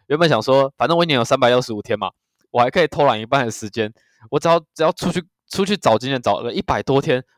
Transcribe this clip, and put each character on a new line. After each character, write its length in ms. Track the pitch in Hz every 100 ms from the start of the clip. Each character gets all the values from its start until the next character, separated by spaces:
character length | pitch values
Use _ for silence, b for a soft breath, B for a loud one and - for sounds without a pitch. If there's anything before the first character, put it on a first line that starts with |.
| _
原 100 | 147
本 100 | 170
想 140 | 117
说， 280 | 110 135 135 _
反 100 | 123
正 100 | 170
我 60 |
一 40 | 170
年 100 | 135
有 80 |
三 140 | 113 135
百 100 | 123
六 140 | 123
十 100 | 117
五 80 | 107
天 180 | - 107
嘛， 120 | 95 _ _ _ _
我 100 | 120
还 80 | 123
可 140 | 185
以 40 | 156
偷 200 | 170 143
懒 120 | 107
一 60 |
半 220 | 113 139 117
的 40 |
时 200 | - 107
间， 200 | 117 107 - b b 110
我 80 | 147
只 80 | 165
要， 120 | 170 160
只 80 | -
要 100 | 160
出 180 | - 185
去， 140 | 175 - _ _
出 160 | -
去 100 | 196
找 220 | 208 123 110
景 140 | 127
点， 100 | 135
找 220 | 113 101
个 100 | 117
一 80 | 117
百 220 | - 117
多 180 | - 135
天， 240 | 156 127 -